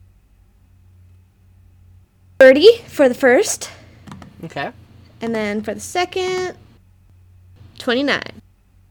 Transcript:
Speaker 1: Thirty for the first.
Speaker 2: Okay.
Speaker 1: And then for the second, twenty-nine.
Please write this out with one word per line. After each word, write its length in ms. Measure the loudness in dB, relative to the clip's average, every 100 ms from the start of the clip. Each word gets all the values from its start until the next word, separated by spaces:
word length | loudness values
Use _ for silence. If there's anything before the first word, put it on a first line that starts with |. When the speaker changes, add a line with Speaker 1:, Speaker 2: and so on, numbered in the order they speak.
| _ _ _ _ _ _ _ _ _ _ -20 -20 _ _ _ _ _ _ -20 -20 _ _ _ 4
Speaker 1:
Thirty 400 | 6 8 6 4 -2
for 220 | 0 0
the 60 |
first. 560 | 2 2 2 0 -6 -12 -20 -20 -20 -20 -20 -20 -18
Speaker 2:
Okay. 260 | -16 -12 -12 -14 -20 -20 -20 -12
Speaker 1:
And 140 | -8
then 280 | -6 -6 -6
for 100 | -8
the 60 | -12
second, 760 | -8 -6 -6 -6 -6 -6 -8 -12 -20 _ _ _ _ _ _ _ _ -20 -20 -12
twenty-nine. 640 | -6 -4 -2 -6 -8 -20 _ _ _ _ _